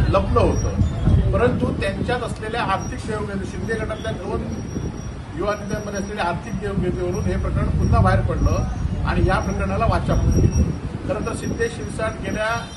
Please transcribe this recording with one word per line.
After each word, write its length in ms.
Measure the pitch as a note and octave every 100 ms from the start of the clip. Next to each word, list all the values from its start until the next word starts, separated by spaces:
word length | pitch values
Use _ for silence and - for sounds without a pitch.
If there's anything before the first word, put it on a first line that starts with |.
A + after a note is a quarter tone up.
| -
लपलं 300 | G3 F#3+ -
होतं. 360 | - - - - - - - - -
परंतु 500 | G3 B3 - B3+ -
त्यांच्यात 380 | G3 G3 - B3
असलेल्या 420 | A3 - A3 A#3
आर्थिक 380 | G#3 F#3+ - B3+ A3
देवघेव, 360 | G#3+ G3+ G3 G3
शिंदे 220 | F#3 G#3+
गटातल्या 380 | A3+ G#3+ - A3
दोन 320 | A3 G3+ A3+ - - - - - - - - - E3+
युवा 160 | G3+ G#3+
नेत्यांमध्ये 400 | G3 G#3+ G#3 G3+
असलेल्या 260 | G3 G#3 F3
आर्थिक 340 | F#3+ A3 F#3+
देवघेवीवरून 640 | G3+ F#3+ F3+ F3+ F3+ F#3+
हे 140 | F#3+ F#3+
प्रकरण 320 | - - -
पुन्हा 320 | - - A#3
बाहेर 180 | F#3+ F#3+
पडलं 400 | - D#3+ - - - - - - D3+
आणि 200 | E3+ F#3
या 80 | F#3+
प्रकरणाला 500 | F#3+ G3 F#3+ G3 A3+
वाचा 300 | F3 - -
फुटली. 320 | - - - - - - - - -
खरं 160 | A#3+ A3+
तर 80 |
सिद्धेश 380 | - - - A#3 -
शिरसाट 360 | - - A3 A3
गेल्या 440 | G3+ G3+ G#3+ A#3 -